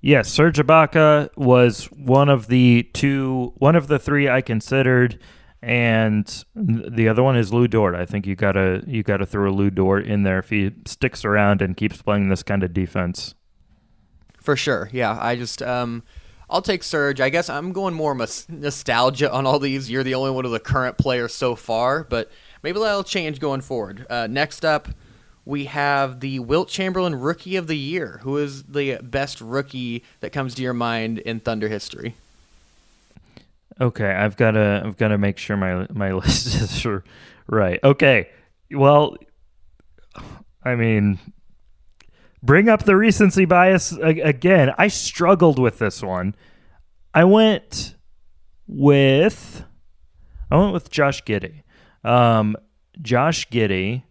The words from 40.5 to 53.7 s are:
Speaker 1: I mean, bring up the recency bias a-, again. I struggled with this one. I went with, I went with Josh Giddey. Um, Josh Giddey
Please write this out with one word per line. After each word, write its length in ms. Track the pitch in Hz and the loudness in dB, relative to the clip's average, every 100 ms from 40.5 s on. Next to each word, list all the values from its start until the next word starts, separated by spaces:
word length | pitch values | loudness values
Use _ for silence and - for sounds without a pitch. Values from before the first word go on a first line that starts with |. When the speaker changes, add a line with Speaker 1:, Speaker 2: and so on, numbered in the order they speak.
| _ | _
Speaker 1:
I 120 | 127 | -6
mean, 440 | 123 117 110 101 92 - - - - _ _ _ _ - _ _ _ | -2 0 2 2 0 -8 -20 -20 -20 _ _ _ _ -20 _ _ _
bring 260 | 117 151 214 | 4 6 6
up 140 | 214 | 4
the 140 | - 190 | 4 4
recency 500 | 220 - 202 190 185 | 4 6 4 4 4
bias 460 | 180 180 190 - | 6 6 4 0
a-, 280 | 160 160 160 | -2 0 2
again. 540 | 151 131 175 190 135 - | 2 2 4 6 4 2
I 120 | 202 | 0
struggled 720 | - - - 175 190 170 131 | 0 -8 -2 2 6 6 4
with 200 | 123 - | 2 2
this 240 | 107 - | -4 -4
one. 320 | 98 92 92 104 _ _ _ _ _ _ _ | -6 -4 -4 -6 _ _ _ _ _ _ _
I 100 | 151 | 2
went 720 | 175 208 220 208 _ - - - _ - - _ - _ - | 6 6 4 2 _ -12 -12 -14 _ -20 -20 _ -20 _ -16
with, 960 | 143 139 143 135 135 180 - - - - - - _ _ _ - - - | 2 4 6 6 4 2 0 -16 -18 -20 -20 -20 _ _ _ -20 -16 -2
I 60 | 143 | 2
went 160 | 202 | 2
with 160 | 180 - | -2 -6
Josh 340 | - 143 135 | -2 0 0
Giddey. 380 | - 104 85 78 _ _ _ _ | -4 -6 -6 -16 _ _ _ _
Um, 500 | 110 120 120 113 107 107 _ _ _ - | 0 4 4 4 2 -4 _ _ _ -18
Josh 480 | 127 120 147 165 - | -2 0 0 -2 -4
Giddey 540 | 117 107 | -2 0